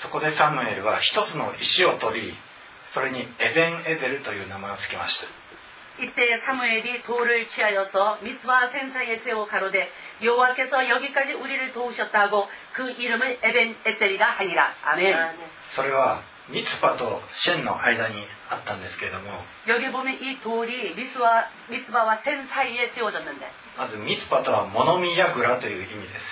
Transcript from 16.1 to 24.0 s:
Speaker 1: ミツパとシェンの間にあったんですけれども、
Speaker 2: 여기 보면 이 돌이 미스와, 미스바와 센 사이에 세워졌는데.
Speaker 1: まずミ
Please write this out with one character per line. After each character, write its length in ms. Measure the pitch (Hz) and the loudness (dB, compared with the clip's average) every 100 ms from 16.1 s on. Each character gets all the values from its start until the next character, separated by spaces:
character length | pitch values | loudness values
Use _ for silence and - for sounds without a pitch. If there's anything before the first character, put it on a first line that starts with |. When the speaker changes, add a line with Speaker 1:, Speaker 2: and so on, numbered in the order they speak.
| - - - - | 0 -6 -20 -8
Speaker 1:
ミ 160 | 170 | -6
ツ 160 | 226 - | -4 0
パ 160 | 151 - | 2 2
と 240 | - - - - | -2 -4 -8 -2
シ 80 | - | 0
ェ 100 | 165 | 0
ン 40 | 120 | -2
の 180 | 92 | 0
間 240 | 120 113 110 | 2 2 0
に 180 | 101 101 - - | -4 -12 -14 -8
あ 80 | 107 | -8
っ 60 | |
た 120 | 104 98 | -6 -8
ん 60 | |
で 80 | 92 | -8
す 80 | - | -8
け 80 | 104 | -8
れ 60 | |
ど 80 | 95 | -8
も、 240 | 98 98 - - 214 | -10 -12 -14 -10 -2
Speaker 2:
여 80 | 240 | 0
기 140 | 262 | 0
보 100 | 247 | -4
면 160 | 262 262 | -4 -4
이 220 | 262 262 | -6 -6
돌 260 | 220 226 226 | -4 -2 -2
이 240 | 247 208 175 | -4 -8 -8
미 160 | 262 | -8
스 80 | 262 | 2
와, 320 | 233 226 226 - - | 4 6 2 -6 -10
미 140 | 247 | -10
스 80 | 240 | -2
바 160 | 220 220 | 2 4
와 160 | 220 | 2
센 240 | 277 285 262 | 0 -4 -4
사 160 | 269 | -2
이 160 | 254 233 | -2 0
에 160 | 240 247 | -4 -2
세 80 | |
워 80 | 214 | -4
졌 80 | 180 | -2
는 160 | 156 139 | -8 -10
데. 140 | 131 - - - | -12 -14 -18 -8
Speaker 1:
ま 100 | 123 | -8
ず 100 | |
ミ 200 | 107 | -6